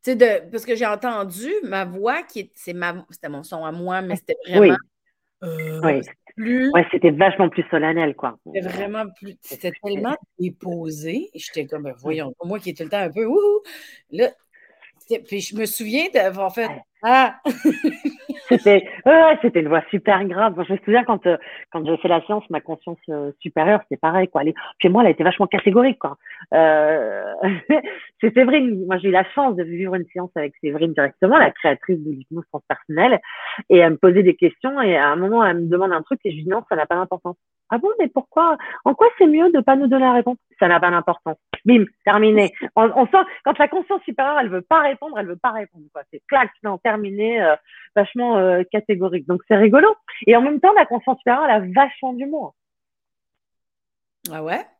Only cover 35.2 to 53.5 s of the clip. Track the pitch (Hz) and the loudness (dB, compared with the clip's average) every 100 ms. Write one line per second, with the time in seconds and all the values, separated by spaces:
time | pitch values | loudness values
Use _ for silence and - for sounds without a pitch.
35.2 | 190 233 214 170 170 175 190 170 156 254 | 0 2 2 0 -2 0 0 -2 -4 -6
36.2 | 208 156 160 185 - 170 151 170 185 180 | -6 -8 -6 -6 -4 -4 -2 -4 -4 -8
37.2 | 175 180 _ _ _ 233 359 453 311 - | -10 -14 _ _ _ -2 -2 -2 -2 -2
38.2 | - - 330 311 - - - 277 466 - | -4 0 2 0 -6 -4 -2 4 2 6
39.2 | 339 302 349 339 240 269 277 269 262 240 | 4 6 4 4 2 2 4 2 4 2
40.2 | 240 247 _ _ 175 170 175 175 170 165 | 0 -6 _ _ 2 4 2 0 -2 -4
41.2 | - 156 _ - 202 240 202 _ - 208 | -6 -12 _ -4 4 4 4 _ 0 4
42.2 | 214 214 202 - - - 226 - 240 381 | 4 4 2 -2 -4 2 2 4 4 2
43.2 | 370 - - 302 294 349 359 392 - 233 | 2 -4 -4 0 0 0 -4 -6 -6 -4
44.2 | 269 294 233 180 180 320 294 269 302 240 | -2 0 -2 -4 2 2 2 -2 -10 -10
45.2 | 190 175 247 220 202 170 151 151 - 147 | -10 -4 -4 -6 -12 _ -20 -20 -18 -20
46.2 | _ 277 240 _ 214 185 233 214 202 202 | _ 0 0 _ -10 -6 -4 -4 -6 -4
47.2 | 220 233 175 151 _ - - - 202 247 | -2 0 0 0 _ -20 -4 0 0 -2
48.2 | 240 220 185 180 180 214 214 196 185 175 | 0 2 2 2 0 -6 -4 -2 -2 -4
49.2 | 143 180 _ 208 214 254 403 427 - - | -4 -6 _ 4 6 6 6 2 -8 -4
50.2 | - 233 262 294 370 415 302 240 - 247 | 4 4 4 2 4 4 4 0 -4 -4
51.2 | - 254 302 214 185 185 277 - 262 247 | 0 0 2 0 2 2 2 0 -10 -8
52.2 | 277 302 180 _ _ _ _ _ _ _ | -8 -8 -10 _ _ _ _ _ _ _
53.2 | _ _ _ | _ _ _